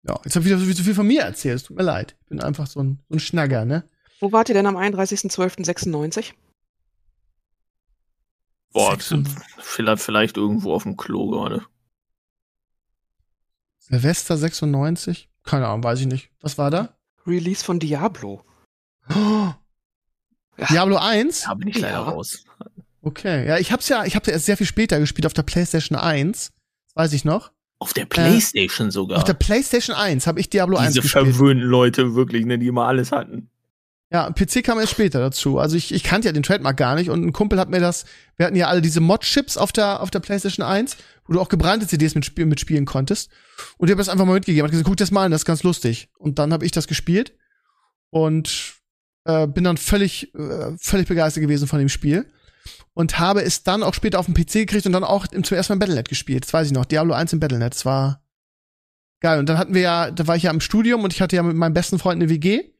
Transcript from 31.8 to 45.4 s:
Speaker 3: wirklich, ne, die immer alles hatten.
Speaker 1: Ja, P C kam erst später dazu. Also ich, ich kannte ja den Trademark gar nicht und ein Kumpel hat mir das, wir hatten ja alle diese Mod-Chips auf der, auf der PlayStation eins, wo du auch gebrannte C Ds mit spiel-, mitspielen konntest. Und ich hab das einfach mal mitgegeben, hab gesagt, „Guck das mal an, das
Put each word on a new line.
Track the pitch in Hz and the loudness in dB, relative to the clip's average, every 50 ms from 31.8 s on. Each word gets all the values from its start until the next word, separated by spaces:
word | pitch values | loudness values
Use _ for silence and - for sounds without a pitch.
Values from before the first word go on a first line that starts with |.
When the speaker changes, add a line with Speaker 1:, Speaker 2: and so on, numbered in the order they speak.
| 123 120 120 - 127 123 113 | 6 4 4 2 2 2 4
Speaker 3:
wirklich, | 123 127 - 117 117 113 | 2 0 2 0 -2 0
ne, | 120 123 120 | 0 0 0
die | 120 | 0
immer | 123 120 120 120 | 0 0 0 2
alles | 120 131 131 123 - | 2 2 0 0 0
hatten. | - - - - - - - _ _ _ _ _ _ _ _ _ _ _ _ _ | -2 -4 -4 -6 -12 -14 -14 _ _ _ _ _ _ _ _ _ _ _ _ _
Speaker 1:
Ja, | 170 175 156 - | -2 -2 -2 -2
P | 165 - 196 | -2 -2 -2
C | - - 254 | 0 0 -2
kam | 233 - 233 | 0 0 0
erst | 220 220 214 | 0 0 -2
später | - - 214 180 143 131 | 0 0 0 2 2 0
dazu. | 123 135 139 - - 139 135 | -2 -2 -2 -2 -2 0 0
Also | 131 135 151 160 | 2 0 2 0
ich, | 175 - - - | -2 -2 -2 -4
ich | 170 - | -2 0
kannte | - 175 208 226 | 0 0 0 0
ja | 190 156 | 0 0
den | 147 139 | 0 2
Trademark | - 196 208 135 135 135 | 2 0 0 0 -2 0
gar | 135 143 123 135 | 0 0 0 0
nicht | 160 180 175 | 0 0 0
und | - 170 170 | -2 0 -2
ein | 135 131 | -2 -2
Kumpel | - 214 208 214 190 | -2 0 0 2 0
hat | 185 - | 0 0
mir | 185 185 | 0 0
das, | 175 175 170 - - - - - _ _ _ | 0 0 -2 -4 -10 -14 -20 -20 _ _ _
wir | - 170 | 0 0
hatten | 185 196 | 2 2
ja | 180 170 | 2 2
alle | 139 180 180 | 2 2 2
diese | 160 165 151 175 | 2 2 2 4
Mod-Chips | 165 165 196 - - - - 285 277 - - | 4 4 4 2 0 0 0 0 0 0 -2
auf | - 196 196 | -2 -2 0
der, | - 233 208 202 196 - | 2 0 0 0 0 -4
auf | - 180 | -4 -4
der | - 190 | -4 -6
PlayStation | - - 202 202 190 196 180 - 190 | -4 -2 -4 -2 -2 -4 -4 -2 -2
eins, | - 190 202 240 277 - - - - _ _ _ | 0 0 0 0 -2 -6 -14 -20 -20 _ _ _
wo | - 165 | 0 0
du | 180 | 0
auch | 185 - | 2 2
gebrannte | - 165 - 175 202 226 214 | 2 2 4 2 2 0 0
C | 165 - | -2 2
Ds | 147 156 156 - | 2 2 2 2
mit | 151 139 | -2 -4
spiel-, | - - 165 165 | -2 -4 0 2
mitspielen | 156 151 - - - 156 143 139 | 2 2 0 0 -2 0 0 0
konntest. | 135 - 131 135 135 135 - - _ _ _ _ _ - - - - - | 0 -2 -4 -2 -2 -2 -4 -4 _ _ _ _ _ -20 -20 -20 -20 -4
Und | _ 170 | _ 2
ich | 165 202 | 4 4
hab | |
das | 190 202 196 | 2 2 0
einfach | 180 190 190 | 2 2 4
mal | 185 185 | 4 4
mitgegeben, | 196 185 - 165 151 143 | 2 2 2 2 2 2
hab | 147 | 2
gesagt, | 160 165 156 | 0 2 2
„Guck | 185 196 | 2 2
das | - 202 170 | 0 0 2
mal | 196 196 190 | 2 2 2
an, | 180 | 2
das | 156 156 | 2 0